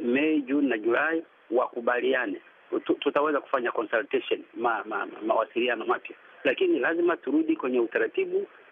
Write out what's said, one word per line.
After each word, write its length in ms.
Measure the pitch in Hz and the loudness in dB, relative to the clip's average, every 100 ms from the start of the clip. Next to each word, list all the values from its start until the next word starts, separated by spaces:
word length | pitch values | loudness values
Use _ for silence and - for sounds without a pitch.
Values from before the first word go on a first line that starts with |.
Mei, 380 | 120 131 156 156 | 0 2 2 2
Juni 260 | 127 147 135 | 2 2 2
na 100 | 113 | 0
Julai 460 | 113 123 156 165 - _ - | 2 2 2 -2 -6 _ -2
wakubaliane. 880 | 117 117 123 120 123 127 131 113 90 - - - - - | 0 0 -2 0 0 0 0 -2 -6 -12 -20 -6 -4 -2
Tu-, 80 | - | 0
tutaweza 420 | 214 147 151 139 | 0 0 0 0
kufanya 300 | - 135 117 | -2 -2 -2
consultation, 720 | - 104 113 98 127 - 101 - | -2 -2 -2 0 -2 -2 -4 -6
ma-, 300 | - 117 110 107 | -4 -2 -2 -4
ma-, 200 | 104 101 | -6 -6
ma-, 160 | - 110 | -6 0
mawasiliano 580 | 110 110 117 123 117 202 | 0 0 0 0 -2 -2
mapya. 300 | 359 - - - - | -2 -4 -18 -20 -4
Lakini 360 | - - 185 151 | -2 2 2 2
lazima 380 | 139 170 175 165 | 0 2 0 0
turudi 380 | 131 151 156 160 | 0 2 2 0
kwenye 240 | 135 127 | 0 0
utaratibu 680 | 113 110 110 - 180 381 - - - | 0 0 0 0 -2 -2 -4 -10 -2